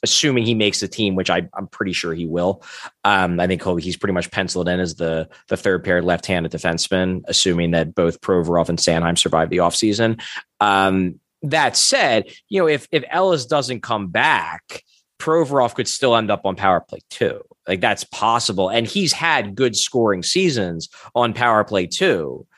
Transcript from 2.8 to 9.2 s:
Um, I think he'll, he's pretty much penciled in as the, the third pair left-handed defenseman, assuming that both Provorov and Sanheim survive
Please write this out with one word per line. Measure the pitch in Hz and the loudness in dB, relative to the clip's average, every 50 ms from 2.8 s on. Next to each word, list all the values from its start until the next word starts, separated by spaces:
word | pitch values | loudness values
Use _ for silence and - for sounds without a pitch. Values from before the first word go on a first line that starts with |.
| - - - _ - | -18 -18 -10 _ 0
Um, | 101 101 95 92 87 87 85 | 2 2 2 2 2 0 0
I | 87 90 | 0 0
think | 95 82 - | 0 -2 -2
he'll, | 95 87 | -2 -2
he's | 85 - 90 85 | -2 -4 -6 -6
pretty | - - 101 92 | -4 -4 -2 -2
much | 90 85 - | -2 -4 -4
penciled | - 101 95 87 - 92 85 90 | -4 -4 -4 -2 -2 -2 -2 0
in | 90 92 | 0 0
as | 92 85 80 | -2 -2 -4
the, | - 87 80 80 80 80 - - - _ - | -4 -4 -4 -2 -4 -6 -8 -12 -18 _ -6
the | - | -6
third | - - 101 92 87 85 | -2 0 0 0 0 0
pair | 98 90 87 85 | 0 0 0 2
left-handed | 87 85 85 - - 95 87 82 80 - | 0 0 -2 -2 -2 -2 -2 -2 -4 -6
defenseman, | 80 - 85 85 82 - - 95 92 92 92 92 90 - | -4 -4 -2 -2 -2 -2 -2 0 0 0 0 -2 -4 -4
assuming | - - - - 95 87 85 85 85 85 | -2 -2 0 2 2 2 2 2 2 2
that | 82 80 80 - | 0 0 0 0
both | - 87 85 82 - | 0 0 0 0 -2
Provorov | - - 95 87 82 82 85 85 82 - | -2 0 2 2 2 2 2 2 2 0
and | 85 82 | 0 0
Sanheim | - 87 82 82 85 85 85 | 0 0 2 2 2 2 2
survive | - | 2